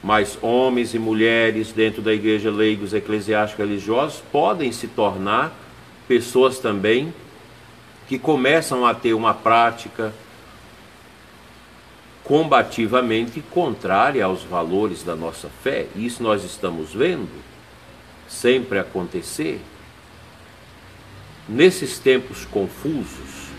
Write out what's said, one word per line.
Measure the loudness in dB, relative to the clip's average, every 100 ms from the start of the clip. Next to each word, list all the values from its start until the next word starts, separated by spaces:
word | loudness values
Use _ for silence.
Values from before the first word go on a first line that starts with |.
Mas | 2 2 2 -4
homens | 0 2 4 2 -2
e | -2
mulheres | -2 2 4 4 2 0 -4
dentro | 0 0 0
da | 0
igreja, | 0 2 2 0
leigos, | 2 2 2 -2
eclesiásticos, | -4 -2 -4 0 0 0 -2 -4
religiosos, | -4 0 0 0 -4 -4
podem | 0 2 0 -2
se | -4 -8
tornar | 0 0 0 0 0 0 -6 -20 -20 -20 -20 0
pessoas | 0 2 4 4 2
também | -4 0 2 2 0 -10 -20 -20 -20 -20 -20 -20 -20 -20 -8
que | -4
começam | 0 2 4 2 2 2 2
a |
ter | 2 0
uma | 2 2
prática | 0 4 4 4 0 -14 -6 -8 -8 -20 -20 -20 -20 -20 -20 -20 -20 -20 -20 -20 -20 -20 -20 -20 -20 -20 -20 -20 -20
combativamente | 2 2 6 4 2 -2 2 2 2 0 -2 -8 -4
contrária | -2 0 -2 0 2 4 2
aos | 0 -2
valores | -4 -4 0 0 0 -4
da | -8 -8
nossa | -8 -10 -16 -6
fé. | -4 -4 -6 -6
Isso | -8 -4
nós | 0 0
estamos | -2 -6 -6 -6 -8
vendo | 0 0 0 -8 -12 -20 -20 -20 -20 -20 -20 -20 -20 -18
sempre | -2 2 2 0 -4
acontecer. | -4 -6 -6 -8 -8 -6 -6 -6 -12 -20 -20 -20 -20 -20 -20 -20 -20 -20 -20 -20 -20 -20 -20 -20 -20 -20 -8
Nesses | 4 4 4 -6 0
tempos | 4 4 2 -14 -6
confusos | -2 -4 -4 -4 -4 -6 -10 -16 -16 -16